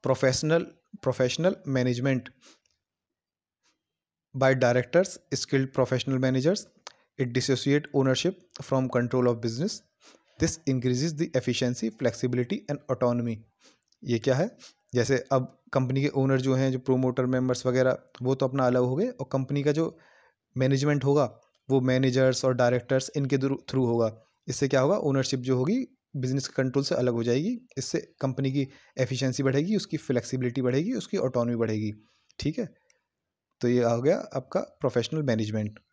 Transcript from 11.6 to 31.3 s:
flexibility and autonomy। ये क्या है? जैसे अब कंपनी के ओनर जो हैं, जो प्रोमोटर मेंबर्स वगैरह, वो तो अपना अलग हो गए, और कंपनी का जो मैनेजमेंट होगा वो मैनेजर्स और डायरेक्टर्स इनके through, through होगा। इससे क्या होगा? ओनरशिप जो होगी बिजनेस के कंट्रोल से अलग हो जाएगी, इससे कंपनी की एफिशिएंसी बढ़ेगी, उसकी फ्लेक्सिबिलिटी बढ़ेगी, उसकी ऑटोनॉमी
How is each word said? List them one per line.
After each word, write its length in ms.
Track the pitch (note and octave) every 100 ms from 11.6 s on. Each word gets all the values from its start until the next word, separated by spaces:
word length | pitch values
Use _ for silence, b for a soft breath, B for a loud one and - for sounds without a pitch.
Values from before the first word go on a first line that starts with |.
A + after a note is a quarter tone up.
| B2 B2 A2
flexibility 680 | - B2 - B2+ B2 B2 G#3 -
and 160 | C#3+ -
autonomy। 460 | B2 B2 A#2+ A#2 A2 - _ b b b _
ये 160 | C#3+ A#2
क्या 160 | C#3 B2+
है? 140 | G3+ - B B _
जैसे 240 | A#2+ A2 C3 -
अब 160 | C3+ C3 _ _
कंपनी 280 | C3+ B2+ C3+
के 80 | C#3+ C#3
ओनर 240 | C3+ C3+
जो 120 | C3 C3
हैं, 160 | C3+
जो 80 | C3
प्रोमोटर 440 | B2+ B2+ B2+ B2+ B2+
मेंबर्स 380 | B2+ B2+ B2 B2+
वगैरह, 320 | B2 C3 - _ -
वो 140 | B2+ C3+
तो 120 | C3+
अपना 200 | C3+ B2+
अलग 160 | B2
हो 120 | B2 C3
गए, 120 | A#3+
और 220 | A#3+ C#3
कंपनी 320 | C3+ C3+ C#3+
का 80 | C#3+
जो 260 | D3 E3 - b b b b _ B2+
मैनेजमेंट 480 | C3 C#3 C#3+ D3 C3
होगा 200 | C#3+ B2+ - _ _ -
वो 100 | C3
मैनेजर्स 600 | B2+ B2+ C3 B2+ C3 B2+ C3
और 80 | B2
डायरेक्टर्स 540 | B2 B2 - C3+ C3 D3+
इनके 220 | C3+ C3+
through, 200 | C3+ C3+
through 240 | - C3+ B2
होगा। 240 | A#2 A2 A2 b b -
इससे 200 | - C#3
क्या 140 | C3+
होगा? 160 | C3+ G3+
ओनरशिप 400 | D#3 C3+ C3 C3
जो 160 | B2 B2+
होगी 220 | C3 A#3+ B3+ _ _ C#3
बिजनेस 300 | B2+ C3+ -
के 60 |
कंट्रोल 300 | - C3 C#3
से 120 | C#3 A#2+
अलग 180 | B2
हो 100 | A#2
जाएगी, 340 | A#2 B2 F3 B3 - -
इससे 220 | - E3 - _
कंपनी 300 | C3+ B2+ C3+
की 160 | C#3 C3 B B -
एफिशिएंसी 460 | B2+ B2+ C3 B2+
बढ़ेगी, 320 | C3+ C3+ E3 G#3+
उसकी 220 | - D3+
फ्लेक्सिबिलिटी 600 | - B2 - B2+ B2+ C3
बढ़ेगी, 320 | B2+ C3 F3+ B3
उसकी 220 | - G3
ऑटोनॉमी 360 | B2+